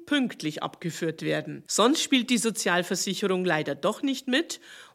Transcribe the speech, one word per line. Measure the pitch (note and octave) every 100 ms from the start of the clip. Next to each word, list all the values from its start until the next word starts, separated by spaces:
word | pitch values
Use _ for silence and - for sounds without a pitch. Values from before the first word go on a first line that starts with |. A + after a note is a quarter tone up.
| -
pünktlich | D4 B3 - D#3 D3+
abgeführt | - - E3 - E3 D#3+
werden. | D#3 D3+ D#3 C#3+ -
Sonst | - A3+ D#4+
spielt | - C4 A3+
die | A#3+
Sozialversicherung | A3+ - G3+ F3 F3 F3+ - F3+ G3+ F#3 F#3
leider | D#3 D3 C#3
doch | F3+ A3
nicht | C#4 C4 -
mit. | B3+ E4+ - - - -